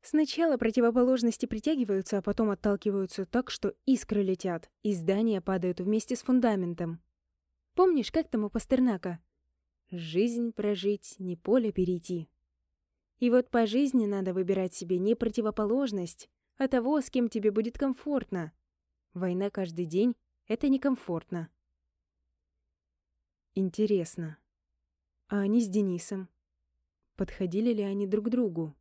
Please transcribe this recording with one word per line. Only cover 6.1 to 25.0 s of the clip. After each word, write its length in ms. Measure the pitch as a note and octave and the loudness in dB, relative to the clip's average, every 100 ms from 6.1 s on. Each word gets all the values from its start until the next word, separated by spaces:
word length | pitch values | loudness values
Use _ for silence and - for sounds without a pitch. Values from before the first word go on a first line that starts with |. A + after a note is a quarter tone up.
| B3 | -4
с 60 | |
фундаментом. 800 | - B3+ A#3 G#3 F3 E3+ E3+ E3 _ _ _ _ _ _ _ | 2 2 4 2 -2 -4 -6 -8 _ _ _ _ _ _ _
Помнишь, 380 | - F#4 D#4 G#3+ | 4 4 4 2
как 160 | G#3+ G#3+ | -2 -2
там 160 | A3+ | -2
у 60 | G#3 | -2
Пастернака? 680 | A3+ - C4 B3+ G3 F#3 E3+ _ _ _ _ _ _ _ F3 | -4 0 2 4 2 -4 -8 _ _ _ _ _ _ _ -10
Жизнь 580 | D#3+ E3 A#3 A#3 A#3+ | -4 0 2 0 -4
прожить, 640 | A3 G#3 G3+ F#3+ G#3 - - | -2 -2 0 0 -2 -6 -10
не 160 | F#3 E3+ | -8 -6
поле 360 | - B3 A3+ | 2 2 2
перейти. 560 | G3 F3+ F3+ - F3+ D#3 _ _ _ _ _ _ _ _ _ | 0 0 0 -4 -8 -8 _ _ _ _ _ _ _ _ _
И 100 | A#3+ | 4
вот 220 | B3 B3 | 4 4
по 160 | A#3+ A3+ | 2 2
жизни 400 | A3+ C#4 C4 G#3 | 2 2 2 2
надо 260 | G3+ F#3+ | 0 -2
выбирать 400 | F3+ F3+ F#3+ F#3 | -2 0 0 0
себе 240 | - E3+ F3+ | -4 -2 0
не 160 | G3 | 2
противоположность, 1160 | A#3+ A#3+ G#3+ G#3+ G#3 G#3 B3 C#4 G3+ F3 - - _ _ _ | 0 0 0 -2 -2 0 0 0 -2 -6 -8 -14 _ _ _
а 100 | C4+ | 0
того, 320 | B3+ A#3+ D4+ | 0 2 0
с 120 | B3+ | 0
кем 180 | B3+ A#3+ | 0 0
тебе 220 | A3+ G#3+ | 2 0
будет 260 | G#3 A3+ - | 0 -4 -2
комфортно. 760 | C#4 B3+ - C#4 - F#3 D#3+ _ _ _ _ _ _ | -2 -2 -2 -4 -2 -6 -6 _ _ _ _ _ _
Война 380 | F3+ F3+ F3+ G3+ | -6 -4 -2 -2
каждый 340 | - F#3 E3 F3 | -4 -6 -6 -4
день — 300 | E3+ A#3+ A#3+ _ _ _ | 0 0 0 _ _ _
это 200 | A3+ C#4+ | -2 0
некомфортно». 840 | C4+ C#4 C4 - E3+ - F3 E3 _ _ _ _ _ _ _ _ _ _ _ _ _ _ _ _ _ _ _ _ | 0 0 -2 -4 -8 -6 -8 -8 _ _ _ _ _ _ _ _ _ _ _ _ _ _ _ _ _ _ _ _
Интересно, 840 | - F#3+ E3+ G#3 G3+ E3 - D#3+ D3+ _ _ _ _ _ _ | -2 -2 0 2 2 0 -6 -8 -12 _ _ _ _ _ _